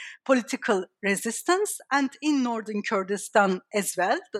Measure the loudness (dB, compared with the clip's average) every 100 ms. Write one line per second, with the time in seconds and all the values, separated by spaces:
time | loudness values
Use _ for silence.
0 | -16 -12 0 0 2 -6 0 -2 -2 _
1 | -2 -2 -2 -6 0 2 2 -4 -2 0
2 | 0 -2 0 2 0 -4 -4 -4 -2 -2
3 | 0 -4 2 4 4 2 -2 -2 -2 -2
4 | 0 0 -2